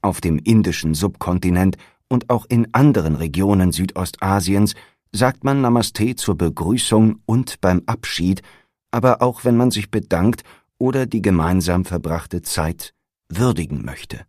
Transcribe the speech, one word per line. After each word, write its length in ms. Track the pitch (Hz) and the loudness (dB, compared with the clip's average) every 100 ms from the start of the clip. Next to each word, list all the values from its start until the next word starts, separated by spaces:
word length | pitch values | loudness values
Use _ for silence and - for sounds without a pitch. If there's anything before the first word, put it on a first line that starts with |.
Auf 200 | 101 90 | -2 -2
dem 160 | 87 78 | -2 0
indischen 560 | - 113 95 78 80 | 2 2 2 -2 -4
Subkontinent 840 | 78 98 - - 90 90 90 95 92 - _ _ | -2 -2 -4 -4 -2 0 2 2 0 -14 _ _
und 200 | 123 - | -4 0
auch 160 | 120 - | -2 0
in 240 | 120 117 | 0 0
anderen 420 | 120 147 113 80 76 | 4 4 4 0 -2
Regionen 560 | 80 78 98 101 92 | -2 -2 2 4 4
Südostasiens 1040 | 78 95 90 90 - 95 98 87 98 104 - - _ _ | 2 -4 -4 -8 -6 0 0 0 2 2 0 -18 _ _
sagt 320 | 98 127 131 | -2 -2 0
man 180 | 139 139 | -2 0
Namaste 540 | 127 117 110 - 110 123 | 2 2 0 -2 -4 -2
zur 220 | - 82 | -4 0
Begrüßung 840 | 85 80 82 120 - 110 110 110 - | -2 -2 -2 -2 2 4 4 2 -2
und 360 | 113 127 - | -2 -2 -2
beim 200 | 95 90 - | 0 0 -2
Abschied, 560 | 117 - - 87 98 - _ _ _ _ | -8 -6 -4 -2 -2 -6 _ _ _ _
aber 300 | 117 127 120 | 0 2 2
auch 240 | 123 120 127 | 0 0 0
wenn 120 | 117 | 2
man 140 | 123 | 2
sich 180 | 104 101 | 0 -4
bedankt 540 | 110 - 90 98 120 - - _ _ | -6 -2 0 0 0 -10 -20 _ _
oder 280 | 127 131 127 | -2 -2 -2
die 160 | 117 | -2
gemeinsam 640 | 98 90 80 92 85 90 92 | 2 2 2 0 0 -2 -2
verbrachte 560 | 87 78 82 - 90 | -4 -4 -6 -6 -10
Zeit 520 | - - 80 - - _ _ _ _ | -8 -4 -4 -6 -14 _ _ _ _
würdigen 560 | 82 123 95 76 71 - | -2 0 0 -4 -8 -10
möchte. 400 | 69 - - | -12 -14 -18